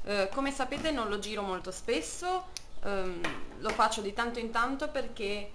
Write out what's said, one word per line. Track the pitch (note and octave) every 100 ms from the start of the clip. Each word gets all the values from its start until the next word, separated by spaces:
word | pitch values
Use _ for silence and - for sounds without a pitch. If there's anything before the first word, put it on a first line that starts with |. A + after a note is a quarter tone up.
Eh, | - G3+ F#3+
come | C4+ C4+
sapete | C4+ B3+ C#4+ G#3+
non | C#4 G#3+
lo | G3+
giro | G3+ A3
molto | G3 F3+ F#3
spesso, | F3+ - C4+ - - F4+ F#4 F4+ - - -
ehm, | - G3 F#3 F3 - - - -
lo | A3
faccio | G#3+ A3 A3
di | G3
tanto | - A#3+ A#3
in | A3+
tanto | A3+ B3 C4+ D4
perché | C#4 C4 - G3+ G#3 G3+